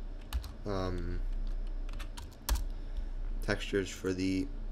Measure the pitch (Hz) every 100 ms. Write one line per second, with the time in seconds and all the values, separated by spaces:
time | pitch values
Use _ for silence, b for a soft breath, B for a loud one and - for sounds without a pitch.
0 | - - - - - - 107 98 92 90
1 | 85 90 - - - - - - - -
2 | - - - - - - - B B B
3 | B B - - - 104 - 101 90 -
4 | 92 92 95 95 - - -